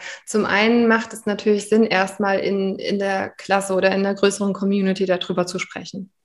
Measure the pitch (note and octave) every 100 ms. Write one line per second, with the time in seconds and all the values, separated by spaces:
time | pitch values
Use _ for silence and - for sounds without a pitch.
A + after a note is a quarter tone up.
0 | - - - A3 - G3 A3 A#3+ A#3 A3+
1 | A3+ - - G3+ G#3+ G#3 G3 A3 A3+ F#3
2 | F#3+ - G3+ G3 - G3 G3 G3 - G3+
3 | G3 G3 G3+ - - G3 G3 F#3 F#3+ G3
4 | G3 G3 G3+ G3+ G3+ F#3+ G3 G3+ F#3+ F#3+
5 | F#3+ F3+ - F#3 F3+ F#3 - - F3+ G3+
6 | F#3+ _